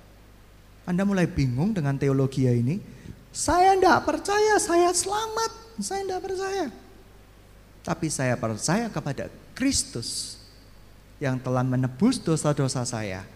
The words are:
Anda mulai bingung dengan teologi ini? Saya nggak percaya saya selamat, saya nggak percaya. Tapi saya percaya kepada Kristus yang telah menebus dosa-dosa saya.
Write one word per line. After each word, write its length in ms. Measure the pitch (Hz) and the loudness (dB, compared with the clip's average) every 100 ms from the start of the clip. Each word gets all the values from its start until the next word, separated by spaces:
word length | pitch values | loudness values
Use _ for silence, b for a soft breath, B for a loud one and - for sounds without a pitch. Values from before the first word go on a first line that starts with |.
| - - - - - - - - - | -20 -20 -20 -20 -20 -20 -20 -16 -4
Anda 160 | 180 196 | -2 0
mulai 220 | 196 170 | 2 0
bingung 460 | - 135 120 185 208 | 2 0 0 0 0
dengan 260 | 143 139 | -2 0
teologi 480 | 139 135 131 - 127 | 2 2 2 2 2
ini? 320 | 120 120 196 - B B B - | 4 2 -2 -6 B B B -14
Saya 480 | - - 339 370 381 | -6 0 4 6 6
nggak 240 | 370 294 - | 6 6 4
percaya 480 | 294 349 415 427 415 | -2 0 2 4 4
saya 320 | - 339 349 | 4 4 4
selamat, 600 | 349 392 403 440 440 453 - - - | 2 -2 -2 -4 -2 -4 -6 -16 -10
saya 240 | 202 392 | -6 -4
nggak 220 | 392 370 | -4 -4
percaya. 420 | 381 370 381 392 294 - - - - - - - - - - - - | -6 -6 -4 -2 -4 -6 -18 -20 -20 -20 -20 -20 -20 -20 -20 -14 -8
Tapi 220 | 165 160 | -4 -4
saya 240 | - 131 | -2 0
percaya 560 | 120 113 107 - 190 233 | 0 -2 -4 -2 0 -2
kepada 400 | 160 147 131 - - - | -6 -6 -6 -8 -12 -16
Kristus 840 | - 269 262 - 120 113 - - - - - - - - - - - | -4 -2 0 -4 -6 -8 -8 -10 -12 -20 -20 -20 -20 -20 -20 -20 -6
yang 240 | 139 131 | -4 -4
telah 240 | 127 127 127 | -2 -2 0
menebus 560 | 127 131 127 214 233 | 0 0 2 2 2
dosa-dosa 640 | - 156 151 147 135 131 120 | 0 0 0 0 0 -2 -4
saya. 400 | 113 107 92 95 | -6 -6 -8 -12